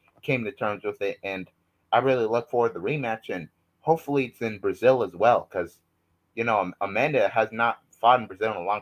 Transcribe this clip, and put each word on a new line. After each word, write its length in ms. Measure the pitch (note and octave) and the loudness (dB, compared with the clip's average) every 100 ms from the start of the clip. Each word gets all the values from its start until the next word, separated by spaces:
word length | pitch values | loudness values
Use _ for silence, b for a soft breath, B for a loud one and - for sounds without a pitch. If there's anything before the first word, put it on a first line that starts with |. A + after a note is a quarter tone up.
| _ _ | _ _
came 220 | - C3 | -4 -2
to 80 | A2 | -4
terms 320 | - A2 G2+ | -4 -4 -4
with 180 | G#2 G2+ | -6 -4
it, 160 | G2+ - | -6 -6
and 240 | G2 F#2+ F2+ _ _ _ _ | -8 -8 -10 _ _ _ _
I 80 | - | 2
really 260 | C3 B2+ A2 | 2 2 2
look 240 | A#2 A#2 | 0 0
forward 240 | A#2+ A#2 | 0 0
to 60 | F#2+ | -2
the 60 | F#2+ | -4
rematch, 440 | D3 B2 A2 - | -4 -4 -6 -8
and 180 | F#2+ D#2 _ _ _ | -10 -10 _ _ _
hopefully 460 | - E3 D3+ C#3+ B2+ | -2 -2 0 -2 -2
it's 160 | - | -4
in 180 | A2+ G#2+ | -6 -4
Brazil 440 | G2 F#2 A#2+ C3 | -4 2 4 4
as 120 | G2+ F2+ | 2 2
well, 320 | A2 A#2+ - | 4 4 0
'cause, 300 | F#2+ E2+ - _ _ _ _ _ - | -6 -6 -10 _ _ _ _ _ -6
you 80 | |
know, 160 | A#2 G#2+ | 0 0
Am-, 160 | F2+ - | 0 -4
Amanda 480 | G2 G2 C#3+ C#3+ G2 | -4 -2 0 2 2
has 220 | A2+ A2 | 2 0
not 280 | A2+ A#2 A2+ _ | 0 -2 -2 _
fought 280 | _ A#2 B2+ | _ 4 4
in 80 | G#2+ | 2
Brazil 240 | F#2+ A2 | -4 -4
in 60 | G#2 | -2
a 80 | F2 | -2
long 160 | G#2 | -4